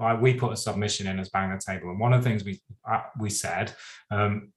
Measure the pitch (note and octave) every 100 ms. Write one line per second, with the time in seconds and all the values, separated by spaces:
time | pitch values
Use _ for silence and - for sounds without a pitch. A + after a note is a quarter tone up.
0 | A2+ A2+ B2+ B2 A#2 G#2+ G#2+ G2 G#2 -
1 | F#2+ F#2+ F#2 F#2+ F#2+ G2 - F#2 F2 F#2+
2 | A#2+ B2+ B2 G#2+ G2 F#2+ - - - A2
3 | - - G#2 F#2 E2 F2+ G#2+ - - -
4 | - G2+ G#2 G#2 -